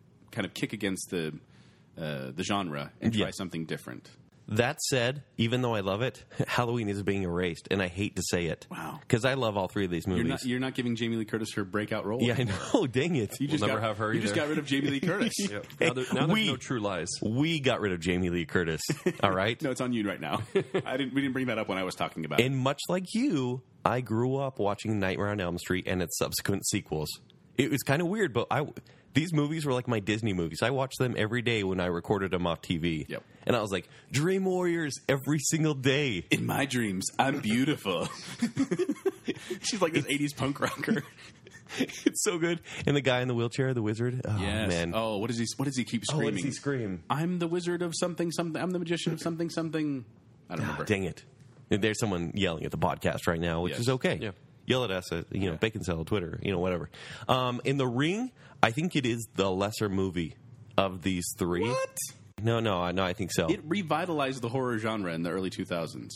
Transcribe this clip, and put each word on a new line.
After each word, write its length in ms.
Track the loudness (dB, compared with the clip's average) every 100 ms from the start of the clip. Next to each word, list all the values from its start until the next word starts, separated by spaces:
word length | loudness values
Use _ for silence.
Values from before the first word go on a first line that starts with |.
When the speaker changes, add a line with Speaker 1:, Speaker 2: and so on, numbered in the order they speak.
| -20 -20 -14
Speaker 1:
kind 140 | -6 -6
of 80 |
kick 180 | -4 -6
against 380 | -2 -2 -2 -4
the, 240 | -2 -2 -6 -14 -20 -20 -20 -20 -10
uh, 300 | -6 -6 -8
the 100 | -6
genre 460 | -2 -2 -2 -6 -8 -2
and 120 | 0
try 140 | 2 0
Speaker 2:
Yeah. 40 |
Speaker 1:
something 340 | -2 -6 -6 -6
different. 440 | -6 -8 -14 -16 -20 -20 -20 -4
Speaker 2:
That 300 | 2 2 2
said, 440 | 0 2 2 -2 -8 0
even 240 | 2 2
though 140 | 2
I 60 | 0
love 200 | 0 0
it, 240 | -2 -4 -18 -6
<laughs> 100 | -2
Halloween 400 | 0 2 0 0
is 140 | 0
being 200 | 0 0
erased, 440 | 0 0 0 -2 0
and 120 | 0
I 60 | 2
hate 280 | 0 -2 -2
to 60 |
say 240 | 0 0 0
it. 200 | -2 -8
Speaker 1:
Wow. 280 | -10 -10 -12 2
Speaker 2:
'Cause 200 | 2 4
I 80 |
love 240 | 2 2 2
all 100 | 0
three 160 | 0
of 60 | 0
these 160 | 0 0
Speaker 1:
You're 100 | 2
Speaker 2:
movies. 140 | 2
Speaker 1:
not, 140 | 0 -2
you're 120 | -2
not 140 | -2
giving 220 | -2 -2 0
Jamie 200 | 0 -2
Lee 100 | -2
Curtis 260 | -4 -4 -4
her 80 |
breakout 420 | -2 -2 -2 -2 -2
role 160 | 2
Speaker 2:
Yeah, 100 | 2
I 40 | 4
Speaker 1:
anymore. 180 | 0 0 2
Speaker 2:
know. 140 | 2 4
<laughs> 40 |
Dang 240 | 2 2 2
it. 160 | 0 -2
Speaker 1:
You 80 | 0
Speaker 3:
We'll 40 | 2
Speaker 1:
just 80 | 2
Speaker 3:
never 120 | 2
Speaker 1:
got, 80 | 0
Speaker 3:
have 100 | 0
her 160 | 0
Speaker 1:
you 80 | 2
just 100 | 2
Speaker 3:
either. 80 | 0
Speaker 1:
got 80 | 0
rid 80 | -2
of 80 |
Jamie 240 | 0 0 2
Lee 120 | 2
Curtis. 340 | 0 2 0 0
Speaker 3:
<laughs> 140 | -2
Yep. 160 | -4 -10 0
Now 120 | 2
there, 120 | 2 0
now 60 | 2 4
there's 40 |
Speaker 2:
We, 140 | 4 2
Speaker 3:
no 100 | -2
True 240 | -2 -2
Lies. 280 | 0 0 -4 -2
Speaker 2:
we 380 | -2 2 2 4
got 220 | 2 4
rid 100 | 2
of 80 | 0
Jamie 300 | 2 2 2
Lee 160 | 0 0
Curtis, 340 | 2 2 0 -2 -2
Speaker 1:
<laughs> 200 | -2 2
Speaker 2:
all 100 | 2
right? 280 | 4 0 0
Speaker 1:
No, 100 | -2
it's 120 | -2
on 100 | 0
you 160 | 0 0
right 100 | -2
now. 200 | -2 -2 0 -2 0 -2 -2
I 100 | -4
didn't, 160 | 0
we 80 | 0
didn't 140 | 0
bring 140 | 0 0
that 100 | 0
up 100 | 0
when 80 | 0
I 60 |
was 100 | -2
talking 300 | -2 -4 -2
about 160 | -2 2
it. 60 | 2
Speaker 2:
And 100 | 2
much 240 | 0 0 -2
like 160 | -2 0
you, 480 | 0 2 2 0 -2 -8 -2
I 160 | 0 0
grew 360 | 0 0 2 0
up 220 | -2 0
watching 400 | 0 0 0 0
Nightmare 300 | 2 2 0
on 120 | 0
Elm 180 | -2 -2
Street 260 | -2 -2 0
and 140 | -2
its 160 | 0 -2
subsequent 500 | -2 -2 -2 -2 0
sequels. 440 | -2 -2 -4 -4 -8 -14 -20 -12 0
It 120 | 2
was 120 | 2
kinda 240 | 2 2 2
weird, 260 | 0 0
but 140 | 0 0
I, 160 | 0 -2 -8 -18 -20 -2
these 180 | 0 2
movies 340 | 2 2 0 0
were 60 |
like 160 | -2 0
my 100 | 0
Disney 320 | 2 0 2
movies. 280 | 0 0 2
I 80 | 0
watched 280 | 2 -2 0
them 160 | 0 2
every 240 | 0 0
day 220 | 0 2
when 160 | 2 2
I 60 | 2
recorded 440 | 0 0 0 2
them 160 | 0 0
off 160 | -2
T 140 | -2 0
V. 280 | 2 0 -4
Speaker 1:
Yep. 160 | -8 -10 -14 0
Speaker 2:
And 100 | 0
I 60 |
was 100 | 2
like, 160 | -2 -4 -18 -4
"Dream 320 | 0 2 2
Warriors" 500 | 2 2 2 0 -2 -4 0
every 300 | 0 2 0
single 320 | 2 2 2
day. 520 | 4 4 4 2 0 0
Speaker 1:
"In 140 | 0 2
my 200 | 0 0
dreams, 400 | 2 0 0 -4 0
I'm 220 | 2 2
beautiful." 640 | 2 2 2 0 0 0 -2 -6 -12 -4
<laughs> 1200 | -2 0 0 0 0 0 -2 -4 -8 -8 -6 -6
She's 180 | -4 0
like 100 | 2
this 140 | 2 0
eighties 240 | 0 0
punk 280 | 0 -2 0
rocker. 440 | -2 -2 0 0 -2
<laughs> 60 | -14 -20 -20 -20 -20 -12 -4 -4 0 0
Speaker 2:
It's 160 | 2
so 140 | -2 2
good. 220 | 0 0 -4 -2 2
And 100 | 4
the 60 |
guy 180 | 4 2
in 80 | 2
the 60 |
wheelchair, 400 | 0 0 0 0
the 80 | 2
wizard. 400 | 0 0 -2 -2 -2
Oh, 120 | 0
Speaker 1:
Yes. 300 | 0 0 2
Speaker 2:
man. 220 | 2 0
Speaker 1:
Oh, 240 | 0 -2 -2
what 80 | -2
does 120 | -2
he, 60 | -2 -2
what 80 | -2
does 100 | -2
he 80 |
keep 180 | -2 -2 -2
Speaker 2:
Oh, 60 | 0
what 160 | 0
does 80 | 0
Speaker 1:
screaming? 40 | -2
Speaker 2:
he 40 |
scream? 520 | -4 -2 -2 -2 -4 -4
Speaker 1:
"I'm 280 | -2 0 0
the 60 | 0
wizard 360 | -2 -2 -2
of 100 | -2
something, 360 | -2 -2 0 -2
something. 280 | 0 -2 -2
I'm 80 | -2
the 80 | -2
magician 340 | -2 0 0
of 80 | -2
something, 300 | -4 -2 -2
something." 560 | -2 -2 -2 -2 -4 -6 -18 -20 -20 -10
I 60 | -4
don't 40 |
Speaker 2:
Ah, 40 | -4
Speaker 1:
remember. 160 | -4 0
Speaker 2:
dang 180 | 2
it. 200 | 0 -6 -16 -20 -20 -20 0
There's 300 | 2 2 2
someone 320 | 2 2 0
yelling 300 | 2 2 0
at 60 | -4
the 80 | 0
podcast 480 | 0 2 0 0 0
right 120 | 2
now, 220 | 2 2
which 120 | 0
Speaker 1:
Yes. 80 | 0
Speaker 2:
is 80 | 0
okay. 280 | 2 2 0
Speaker 3:
Yeah. 120 | -4 -8 -18 -20
Speaker 2:
Yell 200 | 0 2
at 60 | 2
us 220 | -2 -2
at, 140 | -4 -4
you 100 | -2 -2
know, 60 |
Speaker 1:
Yeah. 40 | 2
Speaker 2:
Bacon 240 | 0 0
Cell, 220 | -2 -2 0
Twitter, 340 | 0 -2 -4
you 100 | -2
know, 60 | 0
whatever. 300 | 0 0 -4 -12 -16 -14 0
Um, 320 | 2 2 0
in 120 | 0 2
The 100 | 2
Ring, 460 | 2 2 0 -4 -8 -20 2
I 80 | 4
think 260 | 4 0 2
it 80 |
is 240 | 2 0 -4
the 160 | 2 2
lesser 400 | 4 0 0 0
movie 460 | 2 0 0 -4 -6 -20 -20 -4 2
of 240 | 2 0
these 240 | -2 0 -2 -2
three. 300 | 0 2 0
Speaker 1:
What? 280 | 0 -4 -6 -10 -12 -20 -4
Speaker 2:
No, 180 | 0 0
no, 200 | 2 2
I, 120 | 0
no, 120 | 0
I 80 | 0
think 180 | -2 -2
so. 160 | 0 2
Speaker 1:
It 120 | 0
revitalized 760 | 0 -2 0 0 0 0 0 -2
the 80 | -2
horror 300 | 0 0 0
genre 340 | 0 -2 -2
in 100 | -2
the 80 | -2
early 200 | 0 -2
two 160 | -4 -4
thousands. 480 | -2 -4 -8 -12